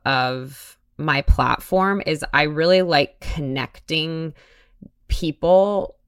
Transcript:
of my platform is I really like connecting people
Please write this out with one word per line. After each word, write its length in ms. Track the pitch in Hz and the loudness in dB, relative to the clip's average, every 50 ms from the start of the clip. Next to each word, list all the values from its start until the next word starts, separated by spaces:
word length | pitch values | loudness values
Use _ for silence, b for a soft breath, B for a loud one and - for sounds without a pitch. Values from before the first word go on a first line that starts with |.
| _ | _
of 760 | 135 135 131 127 127 131 131 127 135 135 - - - - _ _ _ _ | 0 0 0 0 -2 -4 -6 -10 -14 -16 -20 -20 -20 -20 _ _ _ _
my 240 | - 147 156 143 143 | -6 -2 0 0 0
platform 800 | 139 - - - 131 123 - - - - 180 190 185 196 196 202 - | 4 4 4 4 4 0 0 -2 -2 -2 0 2 2 2 0 -2 -2
is 180 | - 156 151 - - - | -4 -4 -4 -4 0 2
I 100 | 143 151 | 2 2
really 380 | 151 151 151 160 175 185 185 | 2 0 0 2 4 4 2
like 380 | 185 170 160 143 143 - _ _ | 2 2 2 0 0 0 _ _
connecting 1120 | - - - 165 147 135 131 135 127 - - - _ - 160 160 156 160 165 160 160 160 147 b b b b b b b b b - - _ _ _ | -8 -6 -6 -4 -4 -4 -4 -6 -6 -8 -12 -20 _ -6 -4 -4 -4 -4 -6 -6 -8 -10 -12 b b b b b b b b b -20 -20 _ _ _
people 880 | - - - 175 156 147 - - 170 185 190 196 202 202 156 - - - _ _ | -6 -4 -2 -2 -4 -4 -2 2 4 6 6 4 2 -2 -4 -6 -8 -14 _ _